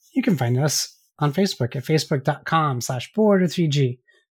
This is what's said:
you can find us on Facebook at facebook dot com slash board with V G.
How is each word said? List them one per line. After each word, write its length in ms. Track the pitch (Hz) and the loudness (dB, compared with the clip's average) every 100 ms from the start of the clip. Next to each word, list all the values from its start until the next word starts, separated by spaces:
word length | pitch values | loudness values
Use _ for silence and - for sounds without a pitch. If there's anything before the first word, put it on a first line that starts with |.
| _ | _
you 80 | 269 | -2
can 140 | 247 151 | 0 0
find 220 | 120 123 | 0 0
us 380 | 147 - - - _ - | 0 -2 -6 -12 _ -4
on 120 | 147 | -2
Facebook 440 | 139 196 - 120 135 | 0 -2 -2 -4 -4
at 80 | |
facebook 400 | - 156 - 143 | -2 -2 0 -2
dot 200 | 151 143 | -2 -4
com 360 | - 160 151 123 | -2 0 0 -2
slash 320 | - 127 - | -4 -6 -6
board 300 | - 214 196 | 0 4 4
with 120 | 180 | 2
V 140 | - 160 | 0 0
G. 320 | 143 131 123 _ _ _ | 2 0 -2 _ _ _